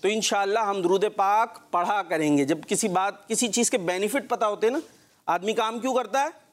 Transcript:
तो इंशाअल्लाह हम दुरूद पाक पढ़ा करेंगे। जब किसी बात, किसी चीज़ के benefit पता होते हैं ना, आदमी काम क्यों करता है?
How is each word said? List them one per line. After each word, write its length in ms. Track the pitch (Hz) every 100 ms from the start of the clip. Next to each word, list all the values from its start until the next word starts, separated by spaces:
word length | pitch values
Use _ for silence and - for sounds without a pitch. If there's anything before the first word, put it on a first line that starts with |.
तो 60 | 190
इंशाअल्लाह 560 | 220 196 202 196 214
हम 180 | 214 202
दुरूद 220 | 175 190
पाक 640 | 208 208 196 214 226 - -
पढ़ा 300 | 175 180 208
करेंगे। 420 | 180 165 151 143
जब 200 | 135 160
किसी 240 | - 202 220
बात, 360 | 180 196 196 -
किसी 200 | 220 240
चीज़ 220 | 220 240
के 80 | 254
benefit 500 | 175 180 208 269 -
पता 180 | 240 214
होते 200 | 208 214
हैं 80 |
ना, 80 | 277 - - _ _ -
आदमी 260 | 170 190
काम 260 | 214 220 233
क्यों 140 | 254
करता 260 | 254 226 196
है? 120 | 294 - _